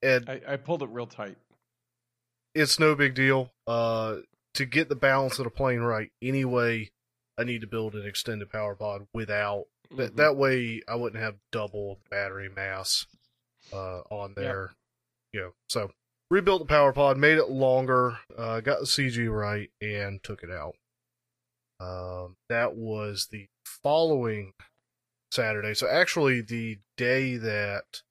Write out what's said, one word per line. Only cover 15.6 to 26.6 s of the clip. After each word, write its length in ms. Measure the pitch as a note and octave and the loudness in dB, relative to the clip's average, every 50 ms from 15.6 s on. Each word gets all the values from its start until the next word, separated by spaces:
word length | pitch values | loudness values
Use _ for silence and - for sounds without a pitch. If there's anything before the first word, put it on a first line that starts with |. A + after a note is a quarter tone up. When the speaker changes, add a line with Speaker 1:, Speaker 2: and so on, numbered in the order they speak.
| _ _ | _ _
Speaker 1:
so 220 | - A#2+ G#2 G2 - _ _ _ _ _ _ _ | -4 -4 -4 -4 -8 _ _ _ _ _ _ _
rebuilt 300 | E3+ G3 F#3 G3 G3 F#3 | 2 4 4 4 2 2
the 60 | D#3 | 2
power 260 | C3 D3+ D3+ C#3+ C#3 C3 | 4 6 6 6 6 6
pod, 240 | C#3 C#3+ C#3 C3+ | 6 4 4 6
made 220 | C3+ C#3+ D3+ D#3 D#3 | 6 6 6 6 6
it 100 | D3+ F2 | 4 2
longer, 720 | C3+ C3 C3 C3 B2+ C3 C3 B2+ B2+ B2+ B2+ B2 A#2 A2+ - _ - | 2 2 4 4 4 4 4 4 4 4 4 2 0 -6 -14 _ -12
uh, 240 | - A#2 A2+ A2+ A2+ | -8 -6 -4 -4 -4
got 200 | A2 C3 C#3+ - | -2 0 -2 -2
the 60 | - | 0
C 220 | C3 - - C#3 C3 | 0 0 0 0 0
G 200 | A#2 A#2 A#2 A2+ | 0 0 0 0
right, 420 | A2 G#2+ G#2 G#2 G#2 G#2 G#2 - _ _ | 0 -2 -2 -2 -2 -4 -6 -8 _ _
and 420 | - G#2+ G#2 G2+ G2+ G2 G2 F#2+ _ | -8 -6 -4 -4 -4 -6 -6 -10 _
took 200 | - G#2+ - - | -12 -12 -12 -10
it 80 | E2 | -12
out. 260 | F2+ F2 D2 D#2 - _ _ _ _ _ _ _ _ _ _ _ _ _ _ _ _ _ _ _ _ _ | -10 -10 -10 -10 -12 _ _ _ _ _ _ _ _ _ _ _ _ _ _ _ _ _ _ _ _ _
Um, 560 | F#2+ F2+ F#2 F2+ F2+ F2+ F#2 F2+ F2+ F2+ F#2 _ _ _ | -12 -10 -10 -8 -8 -8 -8 -10 -10 -12 -14 _ _ _
that 260 | A#2 A#2 A#2+ A#2 - | 0 0 0 0 -2
was 520 | A2+ A2+ A2 A2 A2 G#2 G#2 G2+ G2 - - | -4 -6 -6 -4 -4 -4 -6 -4 -6 -6 -6
the 200 | - G#2 G2 _ _ _ _ | -8 -16 -16 _ _ _ _
following 880 | - - - _ C#3+ D3 D#3+ E3 E3 D#3 C3+ A#2+ A#2 A2 G#2 G2+ F#2+ - _ - _ _ _ _ _ _ _ _ _ _ _ _ _ - | -18 -18 -4 _ 2 2 4 4 4 2 2 2 0 -2 -4 -8 -12 -16 _ -20 _ _ _ _ _ _ _ _ _ _ _ _ _ -4
Saturday. 400 | - A#2+ A2 G#2+ G#2 G#2 G#2+ G#2+ | -2 -2 0 -2 -2 -4 -4 -4
So 140 | - - B2 | -2 -2 2
actually, 520 | A#2 D#3 F3+ - - F3 D3+ C#3 C3 B2 A2+ | 4 4 2 2 2 2 2 2 2 2 -2
the 360 | G#2 A#2 A#2 | -4 -6 -6